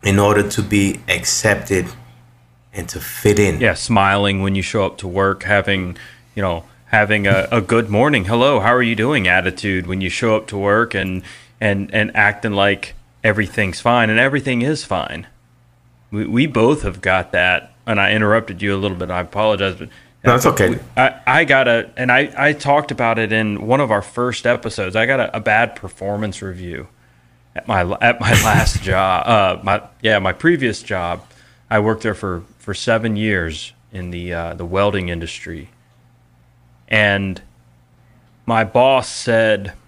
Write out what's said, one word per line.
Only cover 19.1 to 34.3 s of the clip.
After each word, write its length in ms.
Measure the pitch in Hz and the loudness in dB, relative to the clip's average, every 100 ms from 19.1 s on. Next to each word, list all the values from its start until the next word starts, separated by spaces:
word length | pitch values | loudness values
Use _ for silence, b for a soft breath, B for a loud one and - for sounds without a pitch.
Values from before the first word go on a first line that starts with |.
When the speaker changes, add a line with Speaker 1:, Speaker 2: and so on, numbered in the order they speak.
Speaker 2:
I 100 | 90 | -6
apologize, 540 | 87 98 107 104 98 | -6 -2 0 0 -2
but 140 | 90 - b b b | -4 -14 b b b
Speaker 1:
No, 120 | - 123 | 2 4
it's 100 | 127 | 4
okay. 320 | - 92 - - - | 4 2 0 -6 2
Speaker 2:
I, 240 | 131 - - | 2 2 0
I 180 | 139 | 2
got 220 | 156 135 123 | 4 4 4
a, 240 | 117 - - | 2 0 -6
and 160 | 123 | 2
I, 200 | 127 147 - | 2 2 0
I 160 | 143 | 0
talked 400 | 147 143 143 147 | 0 2 0 0
about 260 | 120 117 113 | -2 0 0
it 140 | 107 | 0
in 340 | 110 110 104 107 | 0 -2 -4 0
one 140 | 131 | 0
of 100 | 139 | 2
our 120 | 104 | 0
first 440 | 101 - 123 117 120 | -2 -4 -4 -2 0
episodes. 480 | 120 117 - 95 | 0 -2 -6 -4
I 100 | 107 | 0
got 140 | 120 135 | 0 0
a, 180 | 110 113 | 0 -4
a 40 | |
bad 340 | 110 107 117 | 2 2 2
performance 680 | - 98 - 98 104 107 92 | -4 -16 -10 -6 -4 -6 -8
review 460 | 95 90 90 69 - _ b b b b b - | -12 -12 -10 -12 -14 _ b b b b b -12
at 100 | - | -2
my, 140 | 101 87 101 | 0 0 2
at 200 | 117 120 | 0 2
my 100 | 98 | 2
Speaker 1:
<laughs> 140 | 107 | 2
Speaker 2:
last 380 | 113 101 107 - | 4 4 2 0
job. 440 | 95 92 95 90 - | -2 0 2 0 2
Uh, 360 | 113 95 87 | 2 2 0
my, 180 | 98 104 - _ | -2 -2 -4 _
yeah, 200 | 113 104 | 0 2
my 120 | 95 | 0
previous 500 | - 165 170 127 104 | 0 0 2 -2 -4
job. 420 | - 95 87 90 - b b b b | -6 -6 -4 -6 -12 b b b b
I 120 | 110 | 0
worked 240 | 107 110 | 0 -2
there 100 | 110 | -4
for, 300 | 101 101 87 87 _ | -4 -6 -8 -10 _
for 140 | - | -10
seven 440 | 98 - 113 113 104 | -8 -2 0 0 -2
years 560 | 110 98 82 78 - _ _ | -2 -2 -2 -8 -14 _ _
in 200 | 98 87 | -12 -10
the, 220 | 87 87 | -10 -8